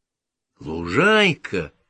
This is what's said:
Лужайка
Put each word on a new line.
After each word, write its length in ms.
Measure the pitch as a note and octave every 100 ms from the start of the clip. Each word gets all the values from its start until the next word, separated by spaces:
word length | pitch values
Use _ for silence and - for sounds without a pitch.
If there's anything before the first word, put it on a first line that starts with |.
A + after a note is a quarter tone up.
| _ _ _ _ _ _
Лужайка 1120 | C#2+ E2 E2+ G#2 G3 G#3+ G3 C#3 - F#2+ D#2 - _